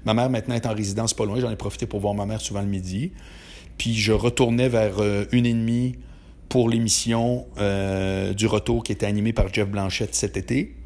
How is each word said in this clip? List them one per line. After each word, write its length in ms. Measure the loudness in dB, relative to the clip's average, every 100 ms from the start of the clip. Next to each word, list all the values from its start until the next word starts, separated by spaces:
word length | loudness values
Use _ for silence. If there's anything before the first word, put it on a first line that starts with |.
| 0
ma 100 | 2
mère, 160 | 2
maintenant, 240 | 0 0 -2
est 100 | -2
en 80 |
résidence 400 | -2 -2 0 -2
pas 100 | 0
loin. 160 | -2 0
J'en 120 | -2
ai 40 | -4
profité 300 | -6 -6 -6
pour 140 | -2
voir 160 | -2 -2
ma 100 | -2
mère 160 | -4
souvent 200 | -4 -4
le 60 | -2
midi. 440 | -2 -4 -4 -6 -8 -18 -20 -20 -20 -14 -6
Puis 160 | -2
je 180 | 2 4
retournais 580 | 4 4 4 4 4 4
vers, 340 | 4 2 2
euh, 220 | 2 0 2
une 140 | 2 4
et 80 |
demie 440 | 2 2 2 0 -4 -12 -20 -20 -18 0
pour 200 | 2 4
l'émission, 800 | 4 2 2 2 2 2 -2 -4 -2
euh, 760 | 0 0 0 0 0 0 -2
du 140 | 0 2
retour 360 | 2 0 -2
qui 80 | -2
était 140 | -2 0
animée 280 | 0 0
par 200 | 0 0
Jeff 160 | 0 0
Blanchette 460 | -2 -2 -2 -4 -2
cet 200 | -4 -4
été. 400 | -2 -2 -4 -8